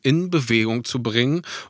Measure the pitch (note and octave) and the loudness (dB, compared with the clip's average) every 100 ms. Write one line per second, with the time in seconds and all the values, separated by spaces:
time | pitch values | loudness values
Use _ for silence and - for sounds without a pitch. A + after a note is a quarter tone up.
0 | C3+ D#3+ F3+ E3+ A#2+ A2+ A2 A#2 A#2+ B2+ | 2 2 2 -2 2 2 2 -2 -4 -4
1 | A#2 A#2 B2+ E3 - - | -2 0 0 0 -4 -14